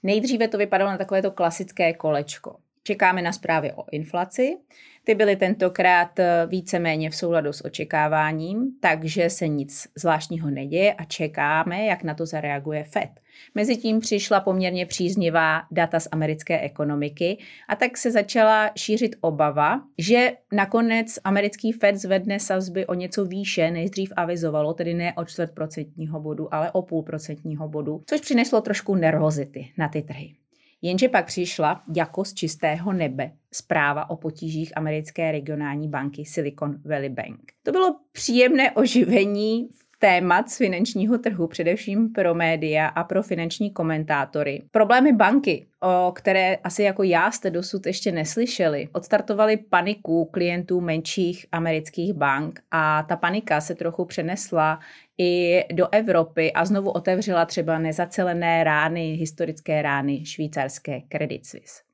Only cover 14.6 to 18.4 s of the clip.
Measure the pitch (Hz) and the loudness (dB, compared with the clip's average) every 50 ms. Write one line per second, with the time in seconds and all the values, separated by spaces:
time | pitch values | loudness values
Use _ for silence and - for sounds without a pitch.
14.6 | 185 180 180 180 180 175 - - 180 175 190 208 180 170 160 165 160 160 156 165 | 0 -2 -2 -2 -4 -4 -4 -2 -2 -2 0 0 0 2 2 4 2 4 2 0
15.6 | - _ - 170 170 160 - 165 160 - - 160 156 151 156 156 - - 170 156 | -2 _ 0 0 0 2 2 -2 -2 -2 -4 -2 -2 -2 -2 -4 -4 -2 -2 -2
16.6 | 147 147 - - 151 147 147 147 143 147 143 147 170 175 196 214 - - - - | -2 -4 -4 -4 -4 -2 -2 -2 -4 -4 -4 -2 -2 -2 -2 -4 -10 -20 -20 -20
17.6 | - - 208 208 247 247 254 - - 247 226 226 202 202 - 247 | -6 -6 -2 0 0 -2 -2 -2 -4 0 0 0 0 2 2 4